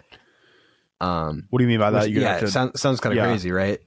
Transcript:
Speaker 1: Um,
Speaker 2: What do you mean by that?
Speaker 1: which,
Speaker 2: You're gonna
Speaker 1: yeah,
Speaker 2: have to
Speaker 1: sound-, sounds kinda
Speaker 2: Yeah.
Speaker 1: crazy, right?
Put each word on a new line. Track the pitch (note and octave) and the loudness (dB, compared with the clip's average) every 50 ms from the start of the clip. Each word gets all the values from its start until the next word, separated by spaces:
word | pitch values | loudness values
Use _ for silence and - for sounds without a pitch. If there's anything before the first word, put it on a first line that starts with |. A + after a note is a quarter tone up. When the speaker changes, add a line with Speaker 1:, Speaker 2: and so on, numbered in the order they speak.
| - _ - - _ _ _ _ _ _ _ _ _ _ _ _ _ _ _ - | -12 _ -20 -20 _ _ _ _ _ _ _ _ _ _ _ _ _ _ _ -6
Speaker 1:
Um, | F2 F2+ F2 E2 D#2+ D#2 D2+ D2+ - - | -4 -2 -2 -2 -2 -4 -6 -8 -8 -2
Speaker 2:
What | - B2 | 0 2
do | B2 | 2
you | A#2+ | 4
mean | A#2 A2 | 4 4
by | G#2 G#2 | 2 2
that? | G#2+ G#2 G#2 | 2 2 2
Speaker 1:
which, | G#2+ | 0
Speaker 2:
You're | G#2+ - | 0 0
gonna | B2 | 0
Speaker 1:
yeah, | A2 F#2+ E2+ | 0 0 0
Speaker 2:
have | A2+ | -2
to | G2+ | -2
Speaker 1:
sound-, | F#2+ B2+ B2+ C3 - - | 0 0 -2 -2 -2 -2
sounds | - C#3 C3 A#2+ | -2 0 0 0
kinda | - A#2+ G#2 | -2 0 0
Speaker 2:
Yeah. | A2+ G#2 | 0 0
Speaker 1:
crazy, | F#2+ A#2 G#2 F2+ F2+ | 0 0 -2 -2 -2
right? | F2+ F#2 F#2+ G2 G#2 - _ | -2 0 0 0 -2 -4 _